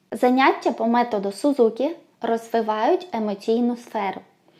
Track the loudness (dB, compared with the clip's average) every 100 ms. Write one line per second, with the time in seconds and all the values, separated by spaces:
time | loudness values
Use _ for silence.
0 | _ 0 2 4 4 2 -2 -2 0 2
1 | 0 -2 -4 -2 0 4 2 2 -4 -6
2 | -14 _ -4 -4 -2 -2 -2 0 0 0
3 | -2 -6 -4 -4 -2 0 0 -2 -8 -6
4 | -6 -8 -14 _ _ -20